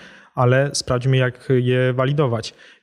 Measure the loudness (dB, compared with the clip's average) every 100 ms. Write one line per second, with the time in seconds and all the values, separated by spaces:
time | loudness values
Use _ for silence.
0 | -8 -20 -10 0 2 2 0 -2 -4 -2
1 | 0 2 0 -2 -2 0 0 0 0 0
2 | -2 0 -2 -2 -8 -16 -20 _